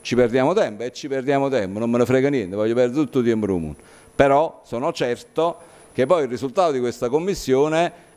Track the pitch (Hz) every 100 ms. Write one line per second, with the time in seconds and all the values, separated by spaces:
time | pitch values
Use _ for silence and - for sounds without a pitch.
0 | - 120 120 127 131 190 151 104 120 -
1 | 147 135 127 139 139 131 95 101 117 120
2 | 120 131 139 139 90 101 110 117 123 135
3 | 147 135 120 110 101 92 78 73 - -
4 | - - 139 139 160 - - 117 147 170
5 | 135 120 - - 170 - - - - -
6 | 135 175 131 120 135 123 175 131 123 113
7 | 123 147 185 180 - 131 151 160 170 -
8 | -